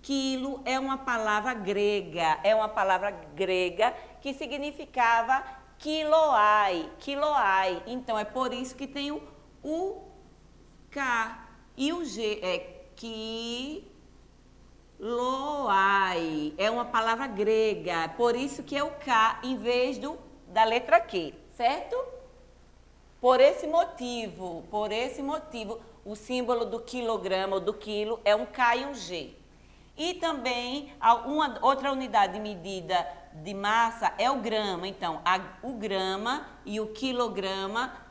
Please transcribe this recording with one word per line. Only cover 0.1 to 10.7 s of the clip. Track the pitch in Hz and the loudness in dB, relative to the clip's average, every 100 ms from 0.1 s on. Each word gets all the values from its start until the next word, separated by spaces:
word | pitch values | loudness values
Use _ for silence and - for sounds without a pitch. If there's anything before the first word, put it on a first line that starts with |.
| 277 269 262 269 277 | 0 0 -2 -4 -4
é | 247 262 | -2 -2
uma | 269 262 | -2 -4
palavra | 262 240 214 208 226 | -2 -2 2 0 0
grega, | 240 190 202 208 208 175 160 160 156 | -4 -2 2 2 2 -2 0 2 4
é | 202 220 | 4 4
uma | 214 | 2
palavra | 214 196 185 202 | 0 2 2 0
grega | 202 - 156 185 185 180 170 233 254 - - | -6 -14 -2 2 2 2 2 0 0 -16 -10
que | 277 | -8
significava | 269 294 277 294 294 294 262 233 233 233 269 - - - - | -6 -6 -6 -6 -8 -8 2 4 4 2 0 -2 -16 -20 -10
kiloai, | 294 311 302 320 311 240 208 214 202 180 156 - | -4 -2 4 4 6 6 6 6 4 0 -4 -10
kiloai. | - 277 302 285 208 190 190 175 190 | -8 -2 2 2 4 4 2 -2 -6
Então, | 254 247 214 | -8 -4 -4
é | 208 | -2
por | 254 254 | -2 -2
isso | 240 254 - | -2 -8 -8
que | 269 | -10
tem | 285 285 | -6 -6
o, | 302 - - - - | -6 -10 -20 -20 -14
o | 277 320 381 403 - - - - - - - | -6 -2 -4 -6 -14 -20 -20 -20 -20 -20 -20